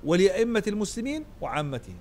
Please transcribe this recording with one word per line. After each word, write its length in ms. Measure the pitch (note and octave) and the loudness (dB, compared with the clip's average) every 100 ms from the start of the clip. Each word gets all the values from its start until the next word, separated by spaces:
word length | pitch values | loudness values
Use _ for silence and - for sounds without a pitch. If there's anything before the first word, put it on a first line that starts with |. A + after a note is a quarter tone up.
ولأئمة 600 | C#3+ F3+ F#3+ F#3+ A#3 G#3+ G#3+ | 2 6 6 4 2 2 0
المسلمين 580 | G#3 G3 A#3+ C4 D#4 - - | -2 -4 -4 -6 -6 -10 -10
وعامته. 520 | C#3 C#3 D3 B2+ - F2 | -6 -4 -4 -6 -10 -16